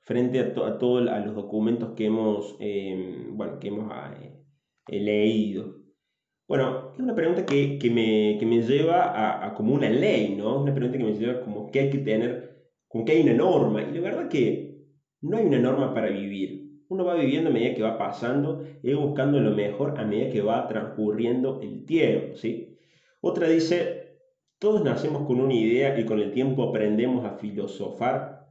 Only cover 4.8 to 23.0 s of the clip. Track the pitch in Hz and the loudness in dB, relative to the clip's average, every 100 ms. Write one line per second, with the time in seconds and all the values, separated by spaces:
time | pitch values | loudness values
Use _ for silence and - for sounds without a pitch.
4.8 | - 98 104 104 110 110 107 95 - - | -8 -4 0 2 4 2 0 -4 -10 -16
5.8 | - _ _ _ _ _ _ 139 131 131 | -20 _ _ _ _ _ _ 0 0 -2
6.8 | - - 254 214 165 185 180 143 139 139 | -10 -6 -2 0 0 0 2 2 2 2
7.8 | 120 117 110 107 107 107 113 117 113 147 | 2 2 4 4 4 2 2 2 4 2
8.8 | 160 175 - 107 107 - 101 - 107 139 | 4 4 2 0 0 -2 -6 -2 2 2
9.8 | 110 120 202 127 101 101 107 135 143 - | 4 4 4 2 0 0 -2 0 0 0
10.8 | - 135 110 104 117 127 - 104 107 139 | 0 0 -2 0 -2 -2 -6 -8 -2 0
11.8 | 139 - 107 110 117 - - - _ _ | 2 0 0 0 0 -4 -10 -20 _ _
12.8 | _ 113 113 160 139 113 185 - - - | _ -4 2 4 6 6 6 4 4 0
13.8 | - 165 190 302 - 147 110 - - - | -2 -4 -4 -4 -2 2 2 0 -6 -16
14.8 | - _ _ _ 147 220 190 127 123 143 | -20 _ _ _ -2 2 4 4 4 2
15.8 | 127 117 107 101 101 98 95 - - - | 0 0 -2 -2 -6 -6 -6 -8 -16 -20
16.8 | _ 190 180 165 135 147 165 117 120 - | _ -4 0 0 2 2 2 2 0 0
17.8 | 110 - 101 - 120 139 147 - - - | -2 -2 -6 -4 -2 0 0 -4 -10 -6
18.8 | 123 143 147 - 143 143 110 104 104 - | -2 0 0 0 2 4 4 2 -2 -2
19.8 | 139 - 107 104 131 110 104 117 - 110 | -4 -2 -2 0 0 0 0 0 -2 -6
20.8 | 104 - 104 104 117 127 135 135 104 107 | -6 -2 -2 0 0 0 -2 -4 -10 -12
21.8 | - 160 127 107 - - 113 - - - | -2 2 4 2 -4 -6 -6 -6 -12 -20
22.8 | _ _ | _ _